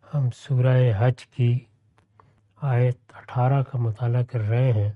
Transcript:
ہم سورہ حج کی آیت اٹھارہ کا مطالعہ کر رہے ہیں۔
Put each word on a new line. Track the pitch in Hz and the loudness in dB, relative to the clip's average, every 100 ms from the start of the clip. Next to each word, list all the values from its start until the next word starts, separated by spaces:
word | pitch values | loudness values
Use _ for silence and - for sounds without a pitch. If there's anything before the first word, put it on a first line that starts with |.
| - | -6
ہم | 147 127 | -4 -4
سورہ | - - 131 127 127 127 101 | -6 -4 0 2 4 2 2
حج | 123 127 - | 0 0 -10
کی | - 120 123 - _ _ _ _ _ _ _ _ _ | -2 0 0 -4 _ _ _ _ _ _ _ _ _
آیت | 139 120 123 123 _ | -2 0 0 -2 _
اٹھارہ | - - 123 127 139 | -20 -10 -2 0 0
کا | 127 127 | -2 -2
مطالعہ | 117 107 120 120 | -4 -2 -2 -2
کر | 123 123 | -2 -4
رہے | 107 117 131 | -2 0 2
ہیں۔ | 107 104 | 2 0